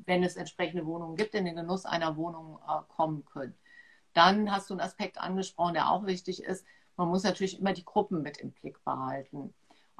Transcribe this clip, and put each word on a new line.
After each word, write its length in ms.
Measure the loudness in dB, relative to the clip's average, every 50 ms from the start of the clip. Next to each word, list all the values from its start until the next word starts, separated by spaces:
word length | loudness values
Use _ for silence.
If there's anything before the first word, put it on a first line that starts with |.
| -2
wenn 160 | 2 2 4
es 160 | 4 2 0 -2
entsprechende 480 | -8 -8 -4 -2 -2 -2 -2 -2 -4
Wohnungen 300 | -4 -4 -6 -6 -6 -4
gibt, 180 | -4 -4 -2 0
in 120 | 0 -2
den 100 | -2 -2
Genuss 320 | -4 -4 -2 -2 -2 -2 -2
einer 300 | -2 0 0 0 0 -2
Wohnung, 420 | -4 -4 -6 -8 -12 -14 -16 -12 -6 -4
äh, 140 | -4 -4 -4 -4 -2
kommen 300 | 0 2 2 0 -2 -6
können. 300 | -8 -10 -8 -8 -8 -10 _ _ -20 -20 -20 -20 -20 -20 _ _ _ 6
Dann 380 | 8 8 10 8 6 2 2
hast 180 | 0 -2 -2 -4
du 60 | -6
einen 60 | -4
Aspekt 380 | -4 -4 -4 -4 -8 -6 -6 -6
angesprochen, 540 | -6 -4 -2 -2 -4 -4 -2 0 0 2 2
der 160 | 2 4 4
auch 160 | 2 2 2
wichtig 380 | 0 -2 -2 -4 -6 -8 -6 -4
ist. 240 | -6 -6 -6 -8 -16 -20 -20 _ _ _ -2
Man 100 | 0 2
muss 160 | 2 2 2
natürlich 360 | 2 0 2 0 -2 -2 0
immer 140 | 0 0 0
die 100 | 0 -4
Gruppen 380 | -2 2 2 2 2 0 -2
mit 160 | -2 -4 -6 -10
im 140 | -12 -14
Blick 340 | -12 _ -12 -14 -12 -8 -4
behalten. 640 | -4 -4 -2 -4 -4 -6 -6 -8 -10 -12 -12 -12 -12 -14 _ _ _ -20 _ _ _ _ -6